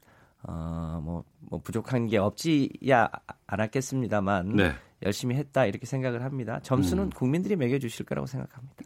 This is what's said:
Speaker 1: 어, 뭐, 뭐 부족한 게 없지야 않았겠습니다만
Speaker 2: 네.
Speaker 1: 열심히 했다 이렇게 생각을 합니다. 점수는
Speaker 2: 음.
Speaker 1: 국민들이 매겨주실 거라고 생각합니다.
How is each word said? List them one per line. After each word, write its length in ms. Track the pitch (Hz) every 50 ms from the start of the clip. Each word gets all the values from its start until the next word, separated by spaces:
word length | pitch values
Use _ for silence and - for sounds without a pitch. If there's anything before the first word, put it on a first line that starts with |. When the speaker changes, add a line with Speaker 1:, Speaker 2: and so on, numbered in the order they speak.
| _ _ - _ _ _ _ _ -
Speaker 1:
어, 600 | - 85 82 80 85 82 82 82 80 82 85 73
뭐, 180 | 80 85 82 - - _ _
뭐 200 | - - - 87 -
부족한 440 | - - 113 - - 131 120 117
게 100 | 110 113
없지야 920 | 101 95 104 - - - 165 160 143 135 - - - - 127 135 117 110 - - - - - - - _
않았겠습니다만 1120 | - 101 95 107 110 - 135 131 - 135 131 123 98 104 104 95 98 101 92 87 98 101
Speaker 2:
네. 160 | 101 95 82 67 - - - _ _ -
Speaker 1:
열심히 340 | 98 104 - - 123 123
했다 300 | 143 143 - - 139 127
이렇게 180 | 101 - - -
생각을 400 | - 139 131 131 127 120 117 127
합니다. 360 | 135 139 131 117 107 120 - -
점수는 420 | - 131 120 95 90 90 - 98
Speaker 2:
음. 60 | 90
Speaker 1:
국민들이 460 | - - 127 127 143 175 185 196 208
매겨주실 500 | 170 131 120 135 139 135 117 - - -
거라고 200 | - 147 147 135
생각합니다. 500 | 131 135 131 - - - 123 123 139 - - -